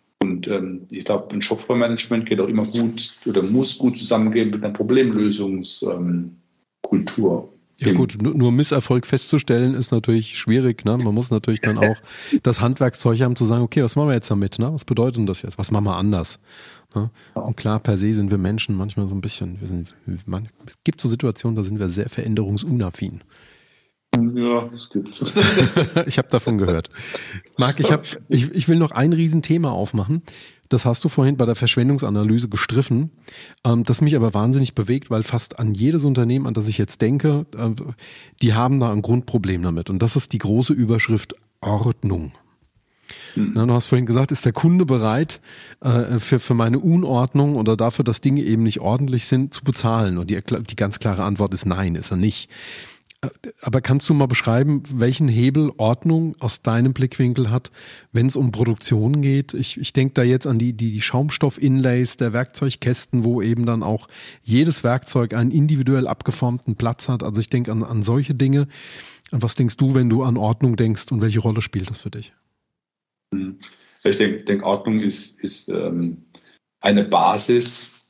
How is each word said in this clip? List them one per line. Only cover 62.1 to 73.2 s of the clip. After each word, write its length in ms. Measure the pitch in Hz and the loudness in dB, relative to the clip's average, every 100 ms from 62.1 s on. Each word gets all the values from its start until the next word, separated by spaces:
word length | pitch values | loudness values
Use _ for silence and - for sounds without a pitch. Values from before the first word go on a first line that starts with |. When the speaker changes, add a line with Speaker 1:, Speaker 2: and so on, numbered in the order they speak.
| - | -2
Speaker 2:
der 160 | 123 | -2
Werkzeugkästen, 920 | 117 127 - 139 - 123 123 - 123 | -2 -4 -2 -4 -2 -2 -2 -2 0
wo 180 | 113 120 | 0 0
eben 240 | 107 117 117 | 0 0 0
dann 160 | 113 | 0
auch 260 | 90 107 - - - - | -2 -4 -6 -20 -20 -18
jedes 420 | - 117 160 - | 0 2 4 2
Werkzeug 500 | 120 127 - 131 113 | 0 0 0 -2 0
einen 160 | 113 123 | 0 2
individuell 560 | 156 151 147 127 135 131 | 2 2 2 2 2 0
abgeformten 680 | - - - 123 123 - 107 | -4 -4 -2 -2 -2 -4 -2
Platz 320 | 117 120 - | -2 -2 -4
hat. 140 | 120 | -4
Also 180 | - 104 | -2 -4
ich 100 | 113 | -2
denk 180 | 123 123 | -2 0
an, 140 | 110 | -2
an 200 | 113 113 | -2 -2
solche 320 | 101 127 135 | 0 0 0
Dinge. 340 | 127 135 143 143 - - - - - - | 0 2 2 0 -6 -20 -20 -20 -20 -6
Und 120 | 127 | -2
was 120 | 113 | -2
denkst 220 | - 120 - | 0 0 2
du, 180 | 135 | 2
wenn 140 | 135 120 | 4 4
du 140 | 113 | 2
an 140 | 127 120 | 2 0
Ordnung 400 | 107 110 131 113 | 0 2 0 2
denkst 340 | 113 107 - | 0 0 -2
und 100 | 117 | 0
welche 200 | 110 107 | 0 2
Rolle 220 | 113 110 | 0 -2
spielt 280 | - 101 95 | -4 -6 -6
das 100 | 110 | -10
für 100 | 101 | -12
dich? 220 | 110 - _ _ _ _ _ _ _ _ _ | -14 -18 _ _ _ _ _ _ _ _ _